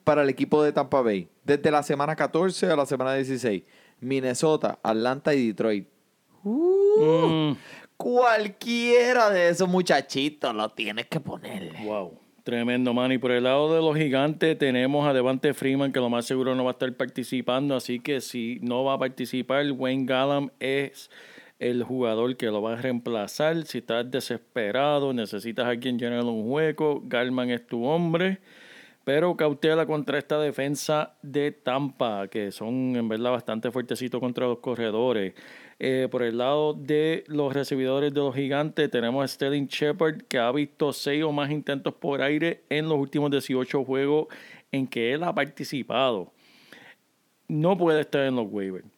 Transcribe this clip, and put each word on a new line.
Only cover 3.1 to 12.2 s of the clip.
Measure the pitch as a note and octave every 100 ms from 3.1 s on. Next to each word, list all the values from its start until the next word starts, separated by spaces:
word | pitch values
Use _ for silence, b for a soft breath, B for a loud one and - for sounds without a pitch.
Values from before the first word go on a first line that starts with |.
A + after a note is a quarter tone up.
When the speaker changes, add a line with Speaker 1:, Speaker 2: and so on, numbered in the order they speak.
Speaker 1:
dieciséis. | C3+ C3 C3 A#2+ G2 b b b _
Minnesota, | B2 C3+ C3 B2 D#3+ D3+ G#2+ -
Atlanta | - A2 A#2+ C3+ D#3
y | C#3+ A#2
Detroit. | F#2+ A2 G#2 F#2+ _ _ _ _ _
Uh, | G3 B3 E4+ G4 G4+ G#4+ - - - - D3+
Speaker 2:
Mm. | C#3 B B B -
Speaker 1:
cualquiera | - B3 B3 A3 G#3 F#3+ A#3 A#3 A#3+ A#3+ A#3+ B3+ A3
de | F#3+ F3
esos | E3+ F#3
muchachitos | F3+ F3+ D3+ - C#3 C#3+ D3+ C3+
lo | G#2+ G#2+
tienes | - G#2+ G#2+ A#2+
que | D#3+
poner. | - - - G#2 E2 D#2+
Speaker 2:
Wow, | G#2+ G#2 F2+ D#2+